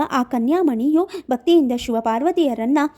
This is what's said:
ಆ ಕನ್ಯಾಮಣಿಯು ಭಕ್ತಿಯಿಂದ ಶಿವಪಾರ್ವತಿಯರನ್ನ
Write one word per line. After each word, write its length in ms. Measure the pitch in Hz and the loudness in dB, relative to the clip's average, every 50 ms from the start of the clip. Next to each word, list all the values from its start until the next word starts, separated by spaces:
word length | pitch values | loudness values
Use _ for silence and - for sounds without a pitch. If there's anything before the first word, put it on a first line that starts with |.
| 302 - | -4 -2
ಆ 120 | - 262 247 | -2 -2 -2
ಕನ್ಯಾಮಣಿಯು 840 | - 277 240 226 254 320 370 370 285 233 220 247 302 302 320 381 392 - 349 - - | -2 -2 -2 0 0 0 2 2 0 0 0 0 0 2 0 0 -2 -6 -10 -4 -4
ಭಕ್ತಿಯಿಂದ 400 | 254 247 - 339 339 339 277 240 247 | -6 -2 2 4 4 4 4 2 -2
ಶಿವಪಾರ್ವತಿಯರನ್ನ 1040 | 240 - 254 226 226 226 226 220 233 285 349 349 349 320 269 226 214 226 247 285 302 285 294 - | -4 -4 -4 -4 -2 -2 -2 -2 0 0 0 0 2 0 0 0 -2 -2 0 2 2 0 0 -4